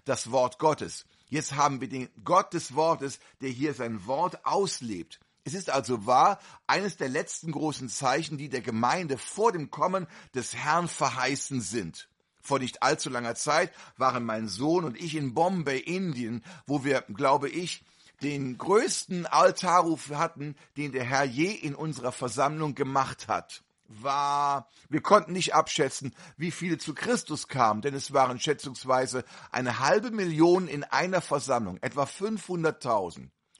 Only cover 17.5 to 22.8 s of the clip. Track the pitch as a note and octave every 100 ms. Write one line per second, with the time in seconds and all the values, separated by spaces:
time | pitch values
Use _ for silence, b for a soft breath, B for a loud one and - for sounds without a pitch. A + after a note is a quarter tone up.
17.5 | E3 F3 - b b b _ C#3 C#3+ C3+
18.5 | B2 - G3+ C#4 - - F3+ E3 D3 F#3
19.5 | - F#3 F3 E3+ D#3+ - D3 E3 C3 D3
20.5 | C#3+ b - D3 C3 B2 C3+ C#3 A#2+ E3+
21.5 | G#3+ D3+ C#3 D#3 C#3 B2 - B2+ A2+ C#3+
22.5 | D3+ D#3 C3